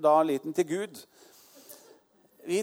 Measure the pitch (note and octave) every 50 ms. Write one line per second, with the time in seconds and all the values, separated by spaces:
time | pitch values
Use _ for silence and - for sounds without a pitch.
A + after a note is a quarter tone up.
0 | D#3 D3+ D3+ D#3 D#3+ D#3+ C#3 C3+ - D#3+ D3+ F3+ F3 D3+ D#3+ F#3+ G#3 G3+ C#3 -
1 | - _ _ _ - - - - - _ - C#4 - - - - - - - _
2 | _ _ _ _ _ _ _ _ - E3 F3 G3+